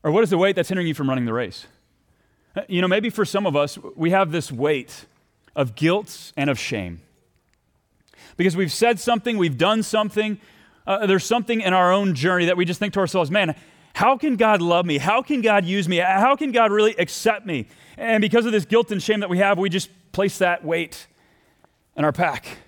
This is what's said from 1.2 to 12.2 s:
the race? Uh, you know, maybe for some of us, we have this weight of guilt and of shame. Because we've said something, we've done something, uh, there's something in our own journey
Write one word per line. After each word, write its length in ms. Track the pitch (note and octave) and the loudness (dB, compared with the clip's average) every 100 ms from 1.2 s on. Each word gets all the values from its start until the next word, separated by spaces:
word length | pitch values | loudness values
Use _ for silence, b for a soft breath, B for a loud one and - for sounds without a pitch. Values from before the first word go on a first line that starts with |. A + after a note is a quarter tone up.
| A#2+ | -2
the 80 | |
race? 340 | A#2 A2 - - _ _ _ _ _ _ _ _ - | -4 -6 -10 -20 _ _ _ _ _ _ _ _ -12
Uh, 60 | - | -4
you 140 | F3+ | -2
know, 60 | F3+ | 0
maybe 240 | G3 A3 | 0 -2
for 120 | - | -4
some 220 | G3 G3 G3 | -2 -2 -2
of 100 | C#3+ | 0
us, 220 | C#3+ - - C3+ | -2 -6 -16 -4
we 140 | D#3+ | 0
have 220 | F#3+ F#3 | 0 0
this 200 | D#3+ - | -4 -6
weight 540 | A#2+ D3 C#3+ - - - _ _ _ _ - | -4 -2 -2 -4 -20 -20 _ _ _ _ -4
of 200 | B2+ G#2+ | -4 0
guilt 560 | D#3 F#3+ G3+ - - - | 0 0 -4 -18 -14 -4
and 120 | C#3 | -2
of 80 | C3 | -2
shame. 440 | - A2 F2+ E2+ _ _ _ _ _ _ _ _ _ _ _ B B - | -4 -6 -8 -12 _ _ _ _ _ _ _ _ _ _ _ B B -2
Because 180 | F3+ E3+ | 0 0
we've 160 | F3 | -2
said 260 | - A#3 A3 | 2 0 2
something, 380 | - A#3 A#3+ G#3+ | 0 -2 -2 0
we've 220 | E3+ B2 | 0 2
done 260 | F3+ A3 | 0 0
something, 560 | - A3 G#3+ G#3+ G#3+ G3+ b b b b - | 0 -2 -2 -2 -4 -6 b b b b -4
uh, 180 | G3 G#3 | 0 2
there's 200 | F#3+ - | 2 2
something 340 | A#3+ A#3+ A3+ | -2 0 -2
in 140 | F#3+ | 2
our 180 | F#3 F3+ | 4 4
own 220 | F#3+ G3 | 4 2
journey 320 | C#3+ | 0